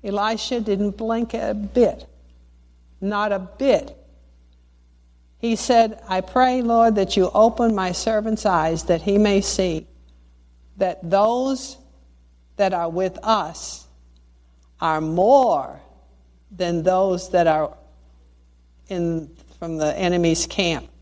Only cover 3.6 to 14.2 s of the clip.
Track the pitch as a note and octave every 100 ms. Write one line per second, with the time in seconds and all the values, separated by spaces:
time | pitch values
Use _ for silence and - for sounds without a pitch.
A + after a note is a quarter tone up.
3.6 | C4+ A3+ - - - - _ _ _ _
4.6 | _ _ _ _ _ _ _ _ A#3 A3+
5.6 | - A#3+ A3+ A3 - F#3+ F#3+ B3+ B3+ B3+
6.6 | A#3 A#3 A3+ G#3 F#3+ - F3+ G3 A3+ A3+
7.6 | A#3 G#3 F#3 F3 - A3 A3 G#3+ G#3 F3
8.6 | D#3+ E3 - E3+ D#3+ G3+ G#3 G3 G3 -
9.6 | F#3 D#3+ - - - _ _ _ _ _
10.6 | _ - F#3+ E3 E3+ F#3+ G#3+ A#3+ C4 C4
11.6 | - - - _ _ _ _ _ _ -
12.6 | G3 F#3 E3+ E3 F#3 F#3 G#3 A3 D#3+ E3+
13.6 | - - - _ _ _